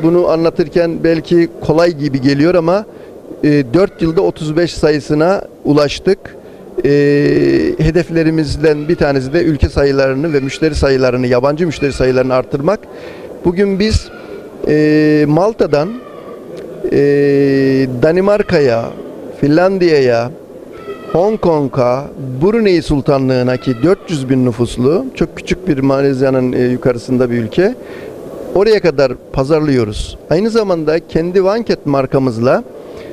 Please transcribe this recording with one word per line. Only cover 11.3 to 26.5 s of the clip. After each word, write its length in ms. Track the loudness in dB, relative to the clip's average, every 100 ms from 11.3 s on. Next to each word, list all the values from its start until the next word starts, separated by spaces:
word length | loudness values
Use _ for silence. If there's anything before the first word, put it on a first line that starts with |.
| 2 2 0 -2
müşteri 280 | -2 -4
sayılarını 400 | 0 0 2 2
arttırmak. 460 | 0 -2 -4 -2 -2 -6 -18 -16 -16 -16 -6 -2
Bugün 340 | 0 0 2
biz, 280 | 2 0 -2 -16 -16 -16 -16 -8 0
e, 580 | 2 4 4 4 4 4
Malta'dan, 600 | 2 2 0 0 2 0 -6 -14 -16 -16 -16 -16 -14 -14 -8 -2
e, 60 | 2 2 4 4 4 2 2 2 2 0 2
Danimarka'ya, 840 | 2 2 2 2 2 2 2 2 -2 -8 -14 -14 -14 -4
Finlandiya'ya, 920 | 2 4 2 2 2 4 4 2 -2 -8 -18 -20 -18 -18 -14 -14 -4
Hong 300 | 0 0 0
Kong'a, 640 | 0 0 0 0 0 -2 -6 -12 -10 -2
Brunei 400 | 0 2 2 0
Sultanlığı'na 760 | 0 -2 0 0 2 0 0 -2
ki 140 | -2 0
dört 260 | 0 0 -2
yüz 200 | -6 0
bin 160 | 0 2
nüfuslu, 600 | 0 -2 0 0 0 -2 -4
çok 220 | -4 -4
küçük 300 | -6 -4 -2
bir 120 | 0
Malezya'nın, 760 | 2 2 2 2 2 2 0